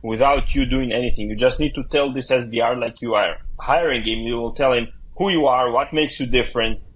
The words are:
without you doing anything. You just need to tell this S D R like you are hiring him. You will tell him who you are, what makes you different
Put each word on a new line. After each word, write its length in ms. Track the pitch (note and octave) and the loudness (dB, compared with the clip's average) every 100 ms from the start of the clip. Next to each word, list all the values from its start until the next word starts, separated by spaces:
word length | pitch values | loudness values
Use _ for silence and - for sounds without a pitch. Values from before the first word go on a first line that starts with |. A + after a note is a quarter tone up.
without 500 | A2+ A2 C#3 C#3+ - | -6 2 4 4 2
you 120 | C#3 B2+ | 0 2
doing 260 | C3 B2+ | 0 0
anything. 380 | A#2 B2 A2+ G#2+ | -2 2 0 0
You 60 | G#2+ | 2
just 240 | B2 B2 | 2 2
need 140 | D3+ C#3+ | -2 -2
to 80 | |
tell 280 | C3 D3 C#3+ | -2 0 0
this 160 | C3 B2 | -4 0
S 180 | C3 A#2 | 0 0
D 120 | A2+ | 0
R 140 | A#2 B2 | 0 0
like 240 | A#2 - | -4 -6
you 140 | A#2 G#2+ | -2 0
are 220 | F#2 D#2+ - - | 0 -2 -8 -8
hiring 440 | - D3+ E3+ B2 | 0 2 2 0
him. 160 | A2 A2+ | -2 -4
You 160 | A2+ A#2 | -2 -4
will 140 | A#2 | -4
tell 200 | A2 C3+ | 0 2
him 140 | A#2+ A2+ - - - | 2 -2 -12 -16 -4
who 120 | G3 | 0
you 160 | E3+ C#3 | 2 4
are, 240 | B2+ B2 | 4 2
what 200 | A#2+ D3 | 0 0
makes 260 | D#3 D3+ - | 0 -2 -2
you 80 | B2+ | 2
different 520 | B2 A#2 B2 A2 G#2+ - | 2 2 -2 -2 -2 -6